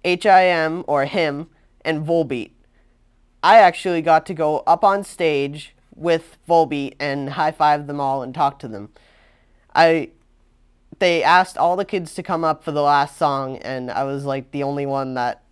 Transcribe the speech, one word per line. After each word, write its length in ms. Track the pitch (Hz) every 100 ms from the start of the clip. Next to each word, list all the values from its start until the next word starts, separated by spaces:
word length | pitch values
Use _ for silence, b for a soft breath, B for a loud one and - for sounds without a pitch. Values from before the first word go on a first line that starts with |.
H 220 | 180 175 214
I 200 | 190 185
M, 380 | 170 160 170 -
or 180 | 143 139
him, 440 | 202 156 143 165 _ _ _
and 220 | - 156 156
Volbeat. 460 | 170 143 127 - _ _ _ _ _ _ _ _ _
I 140 | 175 226
actually 440 | 185 170 190 170
got 240 | 165 160 160
to 60 |
go 260 | 160 156 151
up 240 | - 175
on 200 | 202 196
stage 720 | 196 - 165 147 139 147 - _ _ -
with 420 | 165 165 165 _ -
Volbeat 480 | 170 160 147 139 -
and 320 | 143 139 139
high-five 560 | 139 156 - 151 147 143
them 140 | 143
all 200 | 139 135
and 140 | 127 143
talk 240 | 143 143
to 80 | 131
them. 220 | 104 104 b b b b b b b b
I, 360 | - 165 165 - _ _ _ _ _ _ _ _ -
they 240 | 180 170
asked 340 | 147 180 185 -
all 180 | 170 185
the 100 | 196
kids 280 | 196 165 -
to 80 |
come 200 | 180 165
up 200 | 160 156
for 80 | -
the 100 | 147
last 360 | 147 143 143 -
song, 400 | 151 139 131 131
and 320 | 107 131 127
I 140 | 104
was, 220 | 139 139 143
like, 260 | 135 127
the 120 | 143
only 220 | 139 143 139
one 280 | 135 131
that 300 | 127 123 - _